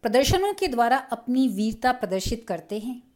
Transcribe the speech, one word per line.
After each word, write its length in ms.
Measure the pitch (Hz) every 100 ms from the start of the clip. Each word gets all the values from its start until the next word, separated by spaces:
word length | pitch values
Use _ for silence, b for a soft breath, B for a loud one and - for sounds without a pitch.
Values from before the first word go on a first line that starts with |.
प्रदर्शनों 500 | 226 233 269 370 403
के 140 | 392 370
द्वारा 300 | 240 233 262 262
अपनी 360 | 226 - 254 262
वीरता 440 | 196 220 220 254
प्रदर्शित 540 | 247 202 190 190 233 -
करते 320 | 170 165 214
हैं। 220 | 220 247 -